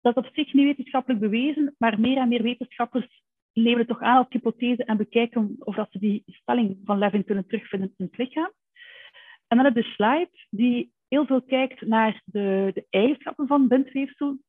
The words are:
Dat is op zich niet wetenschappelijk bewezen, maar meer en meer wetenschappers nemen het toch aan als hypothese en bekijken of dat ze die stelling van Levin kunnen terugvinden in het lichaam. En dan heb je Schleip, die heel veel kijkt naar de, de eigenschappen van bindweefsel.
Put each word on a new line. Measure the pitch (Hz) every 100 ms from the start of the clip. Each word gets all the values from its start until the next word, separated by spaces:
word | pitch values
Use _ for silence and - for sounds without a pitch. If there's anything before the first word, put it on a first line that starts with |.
Dat | 240 240
is |
op | 247
zich | - 294
niet | 269
wetenschappelijk | 285 277 247 262 254 233
bewezen, | 214 226 277 294 285 _
maar | 226 214
meer | 233 269
en | 247
meer | 240
wetenschappers | 233 247 254 - 233 254 - _ _ _ _
nemen | - 233 233
het | 233
toch | 226
aan | 226 254
als | 254
hypothese | 233 233 220 240 240
en | 233 214
bekijken | 208 233 233 240 208 208
of | -
dat | 202 208
ze | 190
die | 208 202
stelling | - - - 240 208 190
van | 196 202
Levin | 208 202
kunnen | 185 202 185
terugvinden | 214 - 202 190 _
in |
het | 180 -
lichaam. | 262 311 359 _ _ _ - - - - - - _
En | 233
dan |
heb | 277
je | 233
Schleip, | 226 - 208 294 349 _ _
die | 202 247 240 - _ _
heel | 277
veel | 294 262
kijkt | 254 262 262 -
naar | 208 220 220 208
de, | - 208 202 190 196
de | - -
eigenschappen | 190 233 302 - - 269
van | 285 254
bindweefsel. | 262 269 269 269 - 285 277